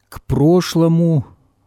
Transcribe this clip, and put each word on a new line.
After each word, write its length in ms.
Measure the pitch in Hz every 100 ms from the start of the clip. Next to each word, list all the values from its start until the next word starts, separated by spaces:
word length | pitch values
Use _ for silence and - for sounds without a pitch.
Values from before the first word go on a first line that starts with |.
| _
к 140 | -
прошлому 1040 | - 127 147 180 170 165 165 165 170 156 - - _ _